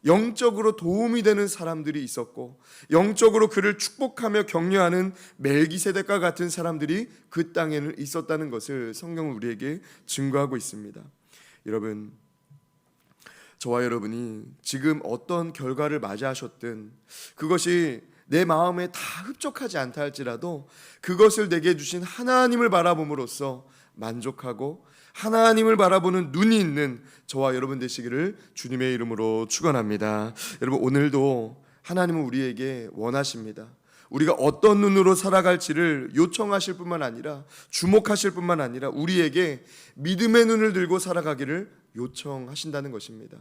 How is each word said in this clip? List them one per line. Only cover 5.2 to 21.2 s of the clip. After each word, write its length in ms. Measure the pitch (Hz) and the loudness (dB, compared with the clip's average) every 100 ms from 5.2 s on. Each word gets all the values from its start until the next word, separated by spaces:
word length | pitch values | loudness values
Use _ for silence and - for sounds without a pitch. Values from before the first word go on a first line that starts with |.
| - - | -20 -6
멜기세덱과 800 | 135 143 156 180 202 190 190 202 | 0 4 2 0 -2 -2 0 0
같은 300 | 175 170 175 | 0 -2 -6
사람들이 600 | 170 170 160 151 180 247 - _ | -4 -4 -4 -2 -2 -4 -14 _
그 240 | 165 165 | -6 -2
땅에는 440 | 170 160 151 147 160 | -2 -2 -2 -4 -8
있었다는 520 | 139 165 160 156 156 | -8 -6 -4 -4 -4
것을 440 | 117 - 139 113 | -8 -8 -8 -8
성경은 400 | 113 170 165 156 113 | -10 -10 -8 -6 -6
우리에게 460 | 120 110 131 156 - - - | -6 -6 -8 -8 -14 -20 -10
증거하고 520 | - 139 139 139 131 | -4 -2 0 -2 -4
있습니다. 440 | - 104 104 107 - _ _ _ - _ - | -8 -14 -18 -20 -20 _ _ _ -20 _ -6
여러분, 460 | 110 110 107 107 - _ _ _ - _ _ _ _ _ _ - - - _ | -6 -4 -10 -14 -20 _ _ _ -20 _ _ _ _ _ _ -20 -20 -20 _
저와 260 | 123 120 123 | -2 0 0
여러분이 580 | 117 104 117 120 107 - - | -2 -4 -8 -10 -12 -16 -14
지금 380 | - 135 147 156 - | -10 -2 0 0 -4
어떤 480 | 240 - 175 160 | -8 -4 -4 -4
결과를 480 | 151 131 131 151 139 | -8 -8 -4 -2 -2
맞이하셨든 880 | 101 101 135 131 123 _ 120 110 107 _ _ - - - | -6 -6 -6 -6 -12 _ -12 -12 -16 _ _ -20 -20 -10
그것이 680 | 156 175 170 175 165 113 _ _ _ | 0 0 2 2 0 -4 _ _ _
내 180 | 151 | 2
마음에 440 | 180 160 175 180 180 | 4 2 2 0 -6
다 120 | - - 170 | -8 -12 -12
흡족하지 540 | 196 - - - 240 165 | -14 -10 -10 -8 -8 -6
않다 240 | 127 123 | -6 -6
할지라도 640 | 143 139 127 117 170 156 139 - - - | -8 -6 -8 -8 -8 -10 -14 -20 -20 -12
그것을 480 | - 180 | -6 6